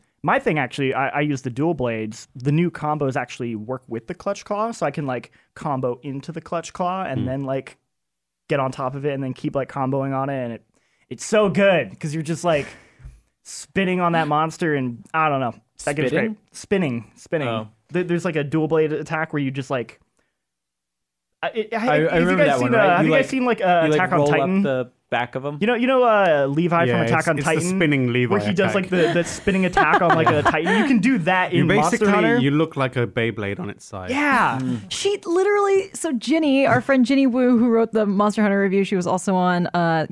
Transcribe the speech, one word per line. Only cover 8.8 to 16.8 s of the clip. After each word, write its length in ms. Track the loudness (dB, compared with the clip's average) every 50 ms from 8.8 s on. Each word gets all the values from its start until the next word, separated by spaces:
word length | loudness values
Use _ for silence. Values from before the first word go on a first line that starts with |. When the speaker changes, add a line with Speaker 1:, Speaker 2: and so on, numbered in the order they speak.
| -6 -6 -6
Speaker 1:
of 100 | -4 -4
it 80 | -4 -4
and 100 | -2 -4
then 100 | -6 -6
keep, 220 | -6 -6 -4 -4
like, 140 | -4 -4 -4
comboing 440 | -4 -4 -2 -2 0 -2 -2 -2 -2
on 140 | -4 -4 -4
it. 140 | -4 -6 -6
And 100 | -6 -8
it, 120 | -10 -14 _ _ _ _ _ _ _ _ _
it's 160 | -14 -12 -6
so 240 | 0 2 2 4 4
good 500 | 4 4 4 4 4 4 2 -2 -6 -8
'cause 140 | -8 -6 -6
you're 80 | -4 -4
just, 200 | -4 -4 -2 0
like, 240 | 0 0 0 -2 -4 -12 -20 -20 _ _ _ -20 -20 -20 -20 _ _ _ _ _
spinning 560 | -20 -18 -18 -18 -6 -4 -2 0 0 0 0
on 120 | 0 2
that 160 | 2 0 0 2
monster 480 | 2 0 0 0 -2 -2 -2 0 0
and, 280 | 0 -2 -4 -6 -8 -12 -6 -2
I 140 | 0 0 2
don't 100 | 0 0
know. 140 | -2 -4 -6 -8 _ _ _ -8 -6
That 100 | -4 -2
game's 140 | -2 -2 0
Speaker 3:
Spitting? 160 | 0 0 0 -2 -4
Speaker 1:
great. 40 | -8 _ _ -20
Spinning. 560 | -20 -4 -2 0 0